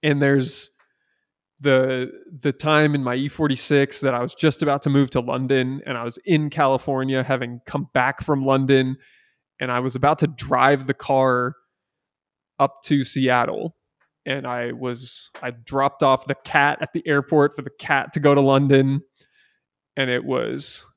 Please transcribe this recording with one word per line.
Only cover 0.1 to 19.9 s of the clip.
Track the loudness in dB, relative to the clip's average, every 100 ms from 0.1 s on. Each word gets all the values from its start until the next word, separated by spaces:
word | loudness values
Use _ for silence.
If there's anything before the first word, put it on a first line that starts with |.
| 0
there's | 2 2 0 -6 -10 _ _ _ _ _ _ _ _ _
the, | 2 2 2 -2 -6 -10 -20 -6
the | -4
time | -2 2 4 4
in | 2
my | -2 -4
E | -6
forty-six | -2 -2 -2 0 2 2 -2
that | -2
I | -2
was | -4
just | 0 0 0
about | -2 -2
to | 0
move | 2 2
to | 0
London, | -4 -4 0 0 0 -6 -8
and | -8
I |
was | -8 -10
in | 0 0 0
California, | 0 0 0 -2 -4 -2 -2
having | -2 -4 -4 -12 -8
come | -8 -4
back | -2 -2 -4
from | -4 -2
London, | 2 0 4 2 2 -6 _ _ _ _ _ _
and | -6
I | -4
was | -4
about | 0 0 2
to | -2
drive | -4 -2 2 4 2 0
the |
car | -6 0 2 2 2 -2 -8 _ _ _ _ _ _ _ _ _ _
up | -2 -2
to | -2 -2
Seattle. | 0 -2 0 2 0 -4 -8 _ _ _ _ _ -8
And | -8 -6
I | -6 -8
was, | -6 -8 -8 -12 -14 -18 -14
I | -14
dropped | -14 -8 -2 -2 2
off | 2 2 0
the |
cat | -10 -2 2 2 0
at | -6
the | -8 -2
airport | -2 2 2 2 0
for |
the | -14
cat | _ -2 -2 -2
to | 0
go | 4
to | 6
London. | 6 4 6 4 4 0 -6 _ _ _ _ _ _ _ _